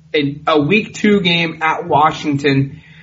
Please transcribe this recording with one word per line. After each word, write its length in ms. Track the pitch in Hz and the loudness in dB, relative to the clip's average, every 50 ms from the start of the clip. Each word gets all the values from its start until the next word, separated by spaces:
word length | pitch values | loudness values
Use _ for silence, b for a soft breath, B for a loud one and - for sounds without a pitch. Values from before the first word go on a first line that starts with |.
| - - - | -10 -4 -2
in 300 | 156 143 139 139 - - | -2 -2 -2 -4 -6 -2
a 160 | 160 160 151 | 0 2 2
week 320 | 143 151 196 220 - - - | 2 2 2 0 0 -2 -6
two 260 | - - 214 202 202 | -2 2 2 2 2
game 420 | 175 175 170 170 170 160 160 - | 2 0 0 0 -2 -4 -4 -4
at 240 | 160 160 156 - 170 | -2 -2 -2 -2 -2
Washington. 920 | 170 151 139 151 156 151 - - 151 143 135 - 143 135 135 135 139 B B B B B B | 0 2 4 4 2 0 -2 -4 -4 -2 0 0 2 2 2 0 -2 B B B B B B